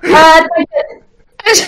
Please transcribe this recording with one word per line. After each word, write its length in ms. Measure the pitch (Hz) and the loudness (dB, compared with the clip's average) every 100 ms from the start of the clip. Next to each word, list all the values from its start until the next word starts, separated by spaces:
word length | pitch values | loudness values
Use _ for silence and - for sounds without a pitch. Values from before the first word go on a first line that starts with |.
| 349 | -2
Ah, 280 | 311 320 320 | 2 4 2
t'inquiète. 600 | 330 679 - 587 - - _ _ _ - 440 440 | 0 -4 -4 -6 -8 -14 _ _ _ -10 -4 -2